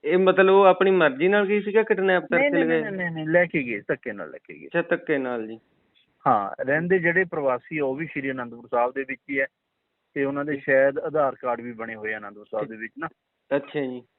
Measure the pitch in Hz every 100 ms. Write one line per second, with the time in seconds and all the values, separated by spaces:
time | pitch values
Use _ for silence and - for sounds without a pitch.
0 | 151 180 190 185 190 196 196 180 190 190
1 | 151 131 180 208 196 208 202 208 220 185
2 | 190 180 175 175 285 165 160 160 156 190
3 | 175 160 156 170 175 160 123 104 101 147
4 | 123 101 80 65 _ 76 - 170 170 135
5 | - 143 131 120 110 113 _ _ _ _
6 | _ _ 143 113 98 - 127 151 175 190
7 | 165 170 180 160 139 123 - 151 139 135
8 | 160 147 135 131 120 117 120 120 120 127
9 | 131 131 - 139 135 _ _ _ _ _
10 | _ 147 139 143 147 139 139 135 139 139
11 | 160 151 135 - 127 120 120 113 113 110
12 | 107 110 101 104 107 110 110 110 110 -
13 | 165 _ _ _ _ 139 143 151 135 123
14 | 123